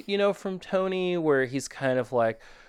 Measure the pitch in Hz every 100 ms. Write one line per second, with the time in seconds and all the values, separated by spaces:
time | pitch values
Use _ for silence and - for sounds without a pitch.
0 | - 202 202 190 196 185 - 196 190 185
1 | 180 175 156 139 131 135 - - 135 127
2 | 120 123 113 113 - -